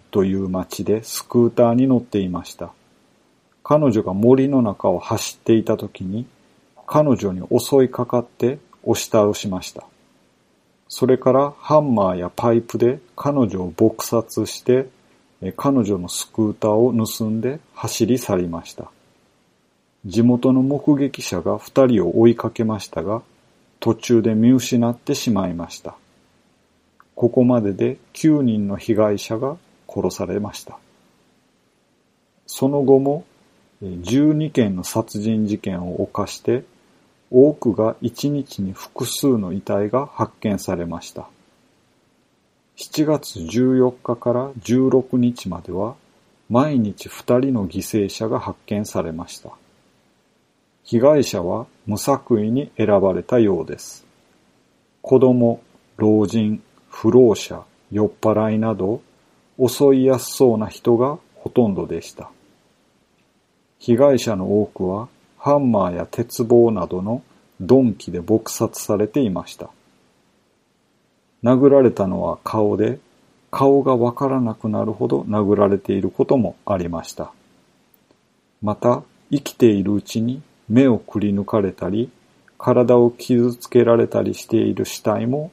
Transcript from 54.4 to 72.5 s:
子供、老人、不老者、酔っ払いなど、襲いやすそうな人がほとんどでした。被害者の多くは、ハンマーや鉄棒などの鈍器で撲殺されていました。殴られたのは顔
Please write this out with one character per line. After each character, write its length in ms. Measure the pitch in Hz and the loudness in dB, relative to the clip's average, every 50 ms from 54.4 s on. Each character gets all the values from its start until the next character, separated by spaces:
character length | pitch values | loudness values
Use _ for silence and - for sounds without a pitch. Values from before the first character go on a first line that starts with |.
| _ _ _ _ _ _ _ _ _ _ _ _ | _ _ _ _ _ _ _ _ _ _ _ _
子 180 | - - 131 123 | 0 2 4 6
供、 400 | 123 127 123 123 120 117 117 - _ _ _ _ _ _ _ - | 6 6 6 4 4 2 2 -2 _ _ _ _ _ _ _ 0
老 280 | 110 107 107 107 107 | 2 4 4 4 2
人、 360 | 95 - 113 107 107 107 107 - _ _ _ _ _ | 0 0 0 0 0 -2 -4 -8 _ _ _ _ _
不 200 | - - - 113 | -12 -2 0 4
老 220 | - 127 127 113 101 | 6 6 6 6 4
者、 300 | - - - 87 85 - _ _ _ _ _ | 0 -4 -10 -14 -16 -18 _ _ _ _ _
酔 140 | 101 104 107 | -2 -2 -2
っ 40 | 101 - _ | -2 -2 _
払 360 | - 110 107 107 110 110 110 | -2 0 0 2 0 0 0
い 20 | 110 | -2
な 160 | 110 113 110 | -2 -2 -2
ど、 260 | 92 92 95 113 - - _ _ _ _ _ _ _ _ _ _ - | -2 -4 -4 -4 -6 -10 _ _ _ _ _ _ _ _ _ _ 0
襲 360 | 131 120 - - 143 139 135 | 0 0 2 4 4 6 6
い 100 | 131 131 | 6 4
や 140 | 131 131 120 | 2 2 0
す 140 | - - | -2 -8
そ 240 | - - 139 123 113 | 0 4 4 4 4
う 20 | 107 | 2
な 80 | 107 | -2
人 300 | 95 - - - 120 120 | -6 -8 -4 0 2 2
が 220 | 113 123 135 151 175 _ _ _ | 2 2 -2 -4 -8 _ _ _
ほ 120 | - - - | -16 -14 -2
と 200 | - - 120 107 | 0 2 2 2
ん 60 | 95 | 0
ど 120 | 87 85 | -4 -6
で 160 | - 85 82 | -6 -8 -10
し 100 | - - | -10 -12
た。 180 | - - - - - _ _ _ _ _ _ _ _ _ _ _ _ _ _ _ _ _ _ _ _ _ _ _ _ _ _ _ _ _ | -18 -18 -18 -20 -20 _ _ _ _ _ _ _ _ _ _ _ _ _ _ _ _ _ _ _ _ _ _ _ _ _ _ _ _ _
被 180 | - - 120 | 0 0 4
害 220 | 113 139 143 135 117 | 6 6 4 4 2
者 180 | - 120 107 | 0 -2 -4
の 240 | 95 92 95 101 104 | -4 -2 0 0 0
多 60 | 101 | 0
く 220 | - - - 95 92 | -2 -4 -6 -4 -4
は、 200 | 95 104 117 127 _ _ _ _ _ _ | -4 -6 -8 -10 _ _ _ _ _ _
ハ 180 | - 139 143 | 0 2 2
ン 160 | 147 139 127 | 2 2 2
マ 160 | 113 101 92 90 | 2 2 0 0
ー 80 | 87 | -4
や 100 | 87 82 - | -6 -8 -8
鉄 340 | - - 110 - - - 120 | -6 -8 -8 -6 -6 -6 2
棒 260 | 110 120 120 117 117 | 4 6 6 6 4
な 160 | 110 95 87 | 2 -2 -4
ど 140 | - - 90 | -6 -6 -6
の 220 | 95 104 117 139 - _ _ _ _ _ _ - | -6 -6 -6 -8 -8 _ _ _ _ _ _ -12
鈍 340 | 95 87 123 135 131 117 98 | 2 4 4 4 4 2 0
器 180 | - - - | -4 -8 -10
で 80 | 85 90 | -10 -8
撲 300 | 85 92 107 110 - - | -2 0 0 0 0 -4
殺 320 | - - - - - - | -6 -4 -4 -4 -4 -8
さ 160 | - - 107 95 | -4 -4 -2 -2
れ 100 | 107 104 | -2 -2
て 120 | - 147 | -2 -2
い 100 | 135 104 | -2 -2
ま 160 | 90 82 - | -2 -6 -8
し 100 | - - | -12 -16
た。 140 | - - - - _ _ _ _ _ _ _ _ _ _ _ _ _ _ _ _ _ _ _ _ _ _ _ _ _ _ _ _ _ _ _ _ _ | -18 -18 -18 -18 _ _ _ _ _ _ _ _ _ _ _ _ _ _ _ _ _ _ _ _ _ _ _ _ _ _ _ _ _ _ _ _ _
殴 280 | - 120 131 127 135 139 | 0 2 4 6 6 6
ら 100 | 139 139 | 8 8
れ 80 | 131 113 | 6 6
た 160 | - - 101 | 4 2 -2
の 160 | 92 92 90 | -2 -2 -4
は 160 | 87 85 82 - _ | -4 -4 -6 -6 _
顔 320 | - | -6